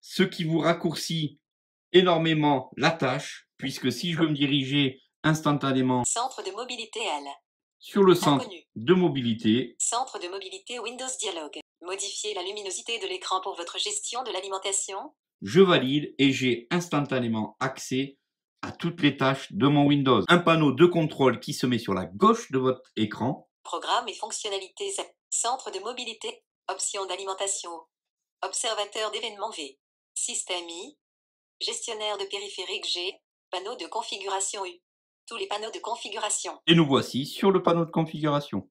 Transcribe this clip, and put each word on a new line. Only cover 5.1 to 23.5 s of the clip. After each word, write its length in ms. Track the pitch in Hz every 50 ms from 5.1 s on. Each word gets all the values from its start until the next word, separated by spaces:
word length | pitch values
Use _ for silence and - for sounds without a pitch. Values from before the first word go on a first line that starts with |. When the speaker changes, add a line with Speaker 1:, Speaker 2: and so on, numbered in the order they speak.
| _ _ -
Speaker 1:
instantanément 800 | 151 156 151 - 151 143 139 139 135 131 131 127 127 127 127 120
Speaker 2:
Centre 380 | - - 233 240 262 - - 196
de 80 | 190
mobilité 480 | 185 208 247 254 247 233 226 220 - 220
L. 260 | 233 185 156 143 143 139 139 - _ _ _ _ _ _ _ _
Speaker 1:
sur 240 | - - - 208 196
le 140 | 185 175
centre 300 | 170 - 156 143 131 127
Speaker 2:
Inconnu. 180 | - - - _ _ _
Speaker 1:
de 200 | 110 110 135 185
mobilité. 840 | 185 180 165 139 135 123 117 110 110 - 110 110 123 131 - - _
Speaker 2:
Centre 400 | - - - 240 262 - - 208
de 80 | 175
mobilité 540 | 175 185 196 196 190 196 190 196 - 240 247
Windows 260 | 208 226 247 247 254 254 254 -
Dialogue. 400 | - 202 180 165 156 147 - 160 - _ _ _ 165
Modifier 520 | 175 185 196 - - - - - 208 208
la 80 | 190 180
luminosité 560 | 190 202 214 202 190 175 - - - 233 220
de 80 | 190
l'écran 340 | 185 185 180 - - 190 190
pour 140 | 190 202 180
votre 220 | 170 170 170 - 185
gestion 460 | 190 208 202 - - - 233 240 254
de 80 | 233 190
l'alimentation. 840 | 185 185 196 196 190 - 202 196 - - - 190 196 247 302 _ _ _ _ _ _ -
Speaker 1:
Je 180 | 98 113 175
valide 520 | 196 185 170 147 127 131 139 151 147 - - -
et 140 | 135 139 131
j'ai 340 | 120 127 127 117 - - _
instantanément 840 | - 180 170 - - 151 143 - - 127 120 117 113 110 104 - - _
accès 580 | 135 135 - - - - 127 131 135 139 - _ _ _ _ _ _ _ _ _ -
à 100 | - -
toutes 280 | - - 170 165 -
les 160 | - 147 135
tâches 360 | - 135 131 135 - - - -
de 160 | 95 123 143
mon 180 | 147 143 143
Windows. 380 | 143 147 143 135 131 123 107 92 -
Un 100 | 175 180
panneau 340 | 175 165 165 160 156 143 127
de 140 | 120 175
contrôle 520 | 175 175 170 160 151 - - 139 131 127 113
qui 140 | - - 139
se 140 | - -
met 120 | 127 123 113
sur 160 | 113 - 98
la 120 | 92 92
gauche 440 | 85 92 101 - 214 226 226 - -
de 80 | 131 131
votre 320 | 127 131 127 - - _ _
écran. 520 | - 107 104 - - - 123 - - - _